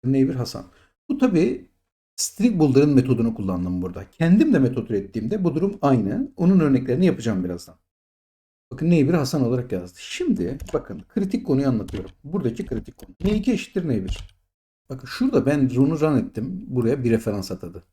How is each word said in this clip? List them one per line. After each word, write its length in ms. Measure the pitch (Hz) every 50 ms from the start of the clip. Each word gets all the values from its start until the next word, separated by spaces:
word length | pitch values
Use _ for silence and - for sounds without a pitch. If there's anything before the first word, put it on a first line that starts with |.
| -
Bakın 80 | 131
N 160 | 135 135 135 135
bir 60 | 131
Hasan. 320 | 127 120 - - 110 - - _ _ _ _ _ _ _ -
Bu 100 | 277 269
tabii 500 | 254 254 190 156 175 226 - - - _ _ _ _ _ _ _ _ _ _
string 440 | - - - - - 196 247 208 170
builder'ın 340 | 156 143 123 135 147 147 143
metodunu 400 | 131 127 135 127 113 113 117 113
kullandım 480 | - 101 95 92 87 90 90 90 90
burada. 280 | 90 90 87 95 98 -
Kendim 440 | _ _ 165 165 180 220 320 320 240
de 40 | 151
metot 320 | 131 123 - 123 110 -
ürettiğimde 540 | 113 98 98 - - 113 104 123 208 214 185
bu 100 | 170 135
durum 240 | 160 180 202 208 -
aynı. 500 | - 143 135 117 98 95 107 - 269 - _
Onun 240 | - 180 175 196 185
örneklerini 460 | 156 143 135 131 131 131 123 151 185
yapacağım 380 | 180 - - 113 117 107 92 90
birazdan. 340 | 87 90 87 - - - _ _ _ _ _ _ _ _ _ _ _ _ _ _ _ _ _ _ _
Bakın 180 | 131 131 156 170
N 180 | 175 165 135 139
bir 60 | 170
Hasan 280 | 165 139 131 - 151
olarak 300 | 127 117 123 123 123 -
yazdı. 260 | 104 90 90 90 _ -
Şimdi 580 | - - - - 359 330 226 - 87 - 135 151 - -
bakın 320 | - 147 - - 95 - - _
kritik 380 | _ - 196 190 - - -
konuyu 220 | - 139 135 139 135
anlatıyorum. 420 | 123 107 92 - - - - - - _ _
Buradaki 420 | 143 170 - 131 117 110 - -
kritik 320 | - 131 110 - - - _
konu. 120 | - - - _
N 160 | - 196 214
iki 160 | 208 - 262
eşittir 360 | 233 - - - _ 196 170 156
N 160 | 123 104 92
bir. 320 | 95 - - - - _ _ _ _ _ _ _ _ _ _ _ _
Bakın 180 | 135 131 -
şurada 400 | - - - 247 262 - - 107
ben 240 | 131 147 147 131 123
bunu 300 | 117 123 139 151 165 147
run 160 | 151 156 147
ettim. 480 | 123 - - - 110 113 139 185 185 -
Buraya 380 | - 127 123 113 113 135 139 120
bir 60 | 117
referans 400 | 113 110 - 113 104 101 95 -
atadı. 340 | 95 92 - 87 87 95 _ _